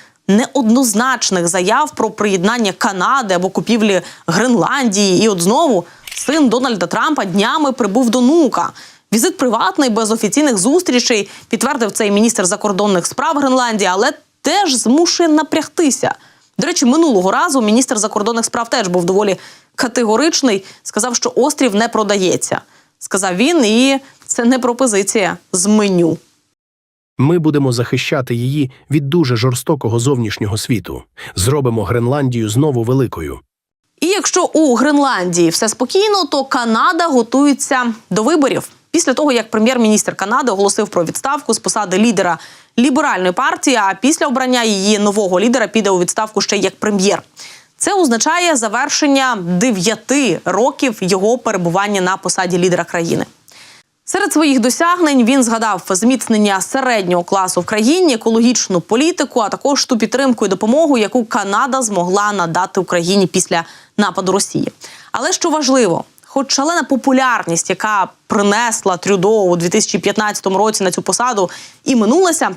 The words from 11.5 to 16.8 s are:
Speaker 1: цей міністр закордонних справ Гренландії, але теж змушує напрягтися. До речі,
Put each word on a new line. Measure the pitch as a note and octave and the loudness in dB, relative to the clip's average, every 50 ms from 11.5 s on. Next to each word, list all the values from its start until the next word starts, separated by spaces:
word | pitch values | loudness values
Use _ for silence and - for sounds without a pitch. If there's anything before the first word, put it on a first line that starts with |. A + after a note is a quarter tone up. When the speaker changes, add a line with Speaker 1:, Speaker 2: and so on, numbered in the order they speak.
| - G#3 - C4 D4 C4+ A3+ G3+ | -4 -2 -2 -2 -2 -2 -2 -4
Speaker 1:
цей | - - A3+ G3+ | -2 -2 0 0
міністр | G3+ G3+ A3 A#3 A3+ - G3 | 2 2 2 2 2 0 -2
закордонних | F3 G3+ G3+ - G#3 G3+ F3+ G#3 G#3 G3 F3+ E3+ | -2 -2 -2 -2 -2 -2 0 0 0 0 0 -2
справ | - - - C4+ D#4 E4 D4 | -2 -4 -4 -2 -2 0 0
Гренландії, | C#4+ C4+ B3+ C4 B3 A#3+ A3 G#3 G3 F#3 F3+ | 0 0 2 0 0 0 -2 -2 -2 0 0
але | G3 A3 C#4 D#4+ - _ _ _ _ | 0 0 -2 -2 -4 _ _ _ _
теж | - C#4 D#4+ G4 G4+ E4+ C4 | -4 -2 0 0 0 0 0
змушує | A3+ - A3 B3 D4+ F4 E4 - - F4 E4 | 0 0 2 2 4 2 2 2 2 2 2
напрягтися. | D4+ D#4 D#4 D4+ - D#4+ D4 - - - F4 C#4+ A3+ - - - - - _ - _ _ _ _ _ - | 2 2 2 0 -2 -4 -4 -4 -2 0 0 0 0 0 -2 -4 -4 -6 _ -20 _ _ _ _ _ -4
До | - D4+ | -4 -2
речі, | F4+ - | -2 0